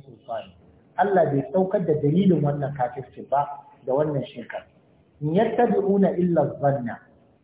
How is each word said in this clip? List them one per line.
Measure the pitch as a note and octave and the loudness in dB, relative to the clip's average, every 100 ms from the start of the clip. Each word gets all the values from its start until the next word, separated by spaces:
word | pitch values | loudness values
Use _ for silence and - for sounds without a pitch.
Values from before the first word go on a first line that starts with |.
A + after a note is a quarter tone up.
| B2+ | -12
sultani." | A2 - A2+ - - _ _ _ - | -20 -12 -12 -12 -20 _ _ _ -2
Allah | G3+ F#3 D3 | 2 2 2
bai | C#3 - | 0 0
saukar | F#3 F#3 G#3 E3 | 0 0 0 0
da | |
dalilin | D3 C#3+ F3 G3 D#3 | 0 2 4 4 4
wannan | C#3+ D3 C3+ | 2 -2 -6
kafirci | - B2 - - A#2+ - | -4 -6 -6 -14 -14 -4
ba | C#3 C#3+ - - _ C3 | -2 -2 -8 -18 _ -2
da | |
wannan | C3+ D3+ C#3 A#2+ | 0 0 -2 -6
shirka. | A#2+ A2 G2+ - _ _ _ _ - | -12 -12 -14 -14 _ _ _ _ -8
"In | D3+ F3+ | -2 0
yattabi'una | A3+ - A#3 - G3 G3 F3+ F3 | 2 2 2 2 2 2 2 2
illa | F3+ D#3+ C#3+ - | 0 2 0 0
zanna." | C#3 C#3 A#2 G2 _ _ _ _ | -2 -2 -6 -10 _ _ _ _